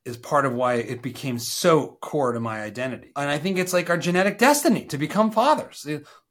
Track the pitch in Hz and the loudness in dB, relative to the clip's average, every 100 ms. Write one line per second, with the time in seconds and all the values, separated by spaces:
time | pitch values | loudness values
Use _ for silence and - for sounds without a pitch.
0 | 131 117 - 147 135 120 127 120 120 117 | -14 -12 -2 0 2 2 0 0 -2 -6
1 | 135 117 139 120 120 - 180 160 120 - | -8 -8 -6 -6 -6 0 4 4 2 -6
2 | - 151 127 117 113 110 107 104 131 113 | -6 -2 0 -2 -4 -6 -8 -6 -8 -8
3 | - 143 143 147 180 185 180 180 170 170 | -10 -6 -4 -2 -2 -2 0 0 0 0
4 | 165 180 196 196 247 294 330 175 - 139 | 0 2 0 4 4 4 4 2 0 -4
5 | 151 190 220 220 262 294 - - 143 147 | -2 2 2 4 4 2 0 -12 -8 -8
6 | 139 - _ | -10 -20 _